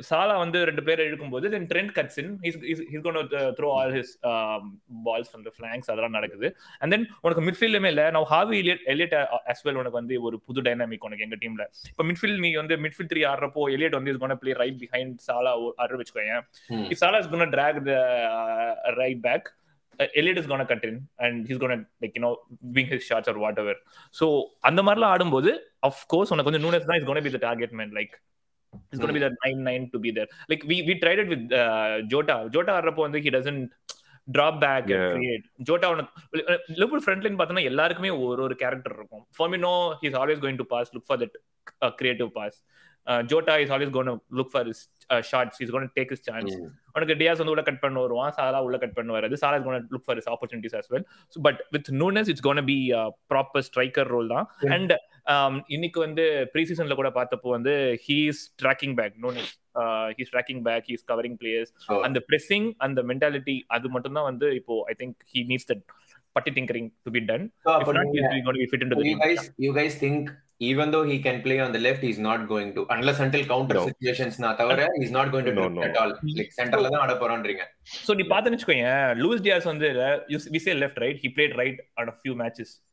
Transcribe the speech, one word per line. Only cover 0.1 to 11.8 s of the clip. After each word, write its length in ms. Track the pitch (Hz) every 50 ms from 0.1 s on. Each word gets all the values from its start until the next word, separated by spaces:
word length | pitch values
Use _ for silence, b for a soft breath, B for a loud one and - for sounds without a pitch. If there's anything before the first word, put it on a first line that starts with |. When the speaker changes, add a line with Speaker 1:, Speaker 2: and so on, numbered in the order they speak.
| 160 160 190 208 208
Speaker 1:
வந்து 280 | 190 175 170 165 175 170
ரெண்டு 180 | 160 156 147 139
பேரை 220 | 156 165 160 160
இழுக்கும்போது, 440 | 151 151 147 151 139 127 127 156 208
then 160 | 214 202 175
Trent 260 | 170 170 170 196 208 -
cuts 240 | 175 147 123 - -
in. 100 | 147 180 208 190
He's, 160 | 175 170 165 160
he's, 220 | - 143 165 160 160 -
he's 140 | 147 151 151
gonna, 200 | 170 160 160 151 127 143
uh, 180 | 143 135 131 123
throw 160 | - 147 147
all 200 | 135 135 131 131
his, 200 | 131 131 120 - - _ -
um, 380 | 123 117 113 110 110 107 107 98 104 98 104 _ _ 120 113 113
balls 220 | 117 113 117 123 -
from 120 | - 110 107
the 80 | 95 -
flanks. 300 | - 117 113 113 127 123
அதெல்லாம் 280 | - 110 110 113 117 113
நடக்குது. 380 | 107 107 104 104 101 113 170 - B B B B B
And 140 | 135 156 196
then 100 | 214 226 214 B B
உனக்கு 220 | - 170 165 165 156
மிட்ஃபீல்டுமே 420 | 180 185 - 233 226 214 202 190
இல்ல. 260 | 185 151 147 151 160
Now, 120 | 160 156 156 -
Harvey 300 | 151 165 196 220 226 202
Elliott, 260 | 185 175 180 175 -
Elliott, 280 | 131 139 151 175 170 160
uh, 280 | 147 139 - 120 117 -
as 140 | 123 120 - -
well 100 | 147 139
உனக்கு 260 | 131 127 123 117 120
வந்து 200 | 120 120 127 123
ஒரு 200 | 117 117 117 107
புது 200 | _ - 123 135
டைனாமிக் 440 | 127 123 120 120 120 113 113 104 113 107
உனக்கு 180 | 107 101 107 110
எங்க 60 | 113
டீம்ல. 300 | 104 117 117 110 107 104 - B B